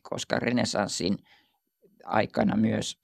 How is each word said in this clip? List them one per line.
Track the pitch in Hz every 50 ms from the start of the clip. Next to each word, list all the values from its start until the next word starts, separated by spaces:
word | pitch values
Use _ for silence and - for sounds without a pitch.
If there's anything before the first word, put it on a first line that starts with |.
| -
koska | - - - - - - -
renessanssin | - 117 123 120 113 117 - 104 98 - - - 85 95 98 - _ _ - _ _ _ _ _ _ _ _ _ _ _ _ - -
aikana | - - 110 101 - - 117 113 - -
myös | 107 110 110 110 107 - - - _